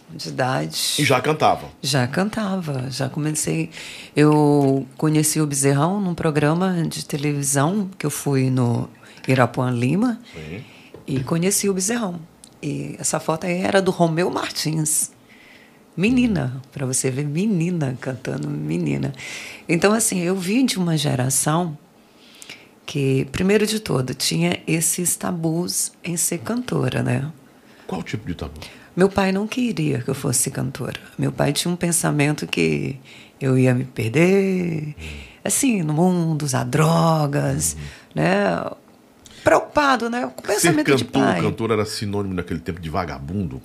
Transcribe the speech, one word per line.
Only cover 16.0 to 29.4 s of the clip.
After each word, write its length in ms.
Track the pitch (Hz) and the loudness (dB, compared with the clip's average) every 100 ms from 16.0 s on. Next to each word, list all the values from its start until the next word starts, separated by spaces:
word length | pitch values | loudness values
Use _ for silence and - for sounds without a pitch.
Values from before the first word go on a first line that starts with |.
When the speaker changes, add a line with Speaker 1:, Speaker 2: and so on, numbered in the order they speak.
| 208 254 240 175 127 131 - | 2 4 2 0 -2 -6 -12
Speaker 1:
pra 120 | - 127 | -8 -4
você 240 | 131 131 | -2 -2
ver, 140 | 127 147 | -2 -2
menina 720 | 156 220 180 170 175 135 120 | 0 0 2 0 0 -2 -4
cantando, 480 | 131 123 139 147 147 | -6 -6 -6 -6 -4
menina. 640 | 147 151 175 160 139 139 - - - - - - | -4 -2 -2 0 -2 -4 -6 -12 -12 -14 -14 -2
Então, 240 | 165 196 | 2 4
assim, 260 | 226 220 185 | 4 2 0
eu 140 | 170 196 | 0 -2
vim 300 | 180 233 262 | 0 2 2
de 120 | 185 | 0
uma 200 | 175 156 | 0 0
geração 800 | 143 131 131 131 147 160 175 147 - _ _ - - - - - - - - | 0 0 0 0 2 0 -2 -6 -16 _ _ -20 -20 -20 -20 -20 -20 -20 -8
que, 400 | 147 135 135 139 | -2 2 2 0
primeiro 340 | - 190 208 214 | 0 4 4 4
de 140 | 214 | 0
tudo, 340 | 214 - 131 | 0 -2 0
tinha 460 | - - 165 175 - - | -2 -2 0 0 0 -2
esses 480 | 160 160 - 175 - | 0 0 0 -2 -2
tabus 760 | 185 175 160 165 185 - - - | -4 -2 0 0 -2 -4 -6 -8
em 120 | 175 170 | -6 -2
ser 220 | - 170 | -2 -2
cantora, 640 | - 240 247 151 131 123 | -4 -6 -2 -2 0 0
né? 300 | 127 123 147 - - - - - - | 0 -2 -4 -10 -20 -20 -20 -20 -10
Speaker 2:
Qual 160 | 185 | -8
tipo 240 | - - - | -6 -8 -8
de 80 | 82 | -8
tabu? 180 | 78 76 - - - - | -10 -12 -16 -20 -10 0
Speaker 1:
Meu 140 | 196 | 2
pai 220 | 196 190 | 2 0
não 160 | 190 | 0